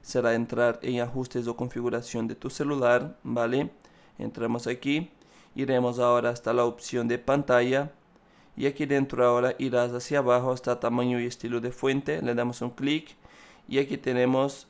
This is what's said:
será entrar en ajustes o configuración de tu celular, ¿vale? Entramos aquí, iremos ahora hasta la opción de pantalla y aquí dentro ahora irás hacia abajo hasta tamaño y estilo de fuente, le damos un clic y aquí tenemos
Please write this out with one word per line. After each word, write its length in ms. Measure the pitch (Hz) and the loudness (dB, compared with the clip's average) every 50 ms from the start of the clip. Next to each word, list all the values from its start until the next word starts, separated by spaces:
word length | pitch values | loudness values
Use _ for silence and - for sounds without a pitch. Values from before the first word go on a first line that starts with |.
| - | -16
será 320 | - - 131 120 117 117 | -2 -2 2 2 4 2
entrar 460 | 117 117 117 120 117 120 120 117 120 - | 2 0 -2 0 2 2 2 2 0 -4
en 180 | 123 127 123 | -4 -2 -2
ajustes 460 | 120 120 120 131 131 127 - 127 120 | -2 -2 -2 -6 -6 -4 -4 -4 -4
o 100 | 117 117 | -4 -4
configuración 680 | 120 127 123 - 123 120 123 120 117 117 - - 117 110 | -4 -6 -6 -4 -4 -4 -2 -2 -2 -6 -4 -6 -4 -4
de 80 | 113 120 | -4 -6
tu 160 | - - 135 | -8 -10 -10
celular, 640 | - - 151 143 147 139 127 120 123 123 123 156 - - _ | -6 -4 -4 -2 0 2 4 4 4 4 2 -2 -10 -12 _
¿vale? 480 | - 120 120 117 117 123 131 151 - - - _ - _ _ - - _ - | -4 -2 0 0 2 0 0 -2 -2 -6 -16 _ -20 _ _ -20 -20 _ -10
Entramos 480 | 110 110 - - 117 113 117 120 117 | -10 -10 -6 -6 -4 -2 -2 -2 -2
aquí, 460 | 117 123 123 - 139 143 151 175 - - _ _ _ - - - _ - | -4 -6 -4 -2 -2 -2 -2 -2 -6 -14 _ _ _ -20 -20 -20 _ -6
iremos 460 | - 135 139 131 127 123 123 120 120 | -6 -2 0 2 2 2 2 0 2
ahora 300 | 123 123 120 120 117 120 | 2 4 4 4 2 0
hasta 220 | 120 120 - 113 117 | -2 -2 -2 0 2
la 120 | 123 120 | 2 2
opción 420 | 120 117 - - - - 123 120 | 2 0 -4 -12 -4 -4 -2 0
de 140 | 117 120 120 | 0 -2 -2
pantalla 720 | - - 135 143 143 - 127 123 123 127 127 135 147 156 - _ _ _ _ _ _ _ _ _ _ _ _ | 0 0 0 0 2 4 4 4 4 4 2 0 -2 -4 -10 _ _ _ _ _ _ _ _ _ _ _ _
y 100 | - - | -2 -2
aquí 180 | 139 139 - 156 | -2 0 -2 -2
dentro 400 | 139 139 139 139 135 - 123 123 | 0 2 2 2 0 2 2 4
ahora 300 | 123 120 120 127 131 - - | 4 4 4 2 0 0 0
irás 340 | 131 135 120 123 120 120 123 | -2 0 2 2 0 0 -2
hacia 260 | 123 123 - 147 143 | -6 -6 -2 0 0
abajo 320 | 139 123 123 123 127 131 | 4 4 4 4 4 0
hasta 300 | 127 127 - 127 123 120 | -2 -2 -2 -2 -2 0
tamaño 400 | - 117 117 123 123 123 123 120 | 0 0 0 2 0 0 0 0
y 60 | 120 | -2
estilo 340 | 123 120 - - 117 120 120 | -4 -6 -8 -8 -4 -4 -4
de 100 | 117 123 | -4 -6
fuente, 500 | 123 - - 135 135 139 139 - 147 165 - | -8 -2 0 0 0 0 0 -2 -4 -2 -2
le 120 | 120 120 | -2 0
damos 260 | 120 120 120 120 - | 0 0 -2 -2 -4
un 100 | 117 123 | -6 -8
clic 440 | 123 - 131 139 147 156 156 - - _ _ - - - - - - - _ - | -6 -4 -2 -2 -2 -2 -4 -8 -20 _ _ -20 -20 -20 -20 -20 -20 -20 _ -2
y 100 | - 135 | 0 0
aquí 200 | 139 135 143 - | 0 0 -2 -4
tenemos 680 | - 135 127 123 123 127 131 131 135 139 139 - - _ | -2 0 2 4 4 4 4 4 2 0 -2 -6 -16 _